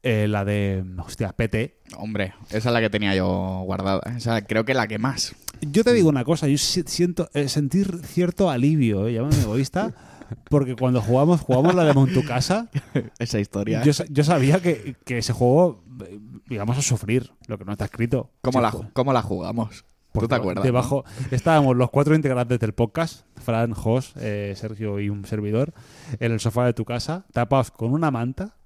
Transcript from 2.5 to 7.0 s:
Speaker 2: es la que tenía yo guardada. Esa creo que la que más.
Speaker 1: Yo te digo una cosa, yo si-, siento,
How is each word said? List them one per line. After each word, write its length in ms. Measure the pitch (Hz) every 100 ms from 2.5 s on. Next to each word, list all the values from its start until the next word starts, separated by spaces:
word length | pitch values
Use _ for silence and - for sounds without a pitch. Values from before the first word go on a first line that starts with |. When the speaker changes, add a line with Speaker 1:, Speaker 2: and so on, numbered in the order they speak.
| 107 117
Speaker 2:
es 40 |
la 80 | 117
que 80 | 110
tenía 260 | 104 101 98
yo 460 | 92 92 92 92
guardada. 380 | 92 95 95 95 - 120
Esa 240 | 117 113
creo 240 | 104 110 113
que 80 |
la 140 | 135 107
que 100 | 107
más. 340 | 123 113 - - - -
Speaker 1:
Yo 240 | 147 156 233
te 80 |
digo 160 | 240 165
una 160 | 139 123
cosa, 240 | 165 147
yo 80 | 143
si-, 260 | - 180 -
siento, 420 | -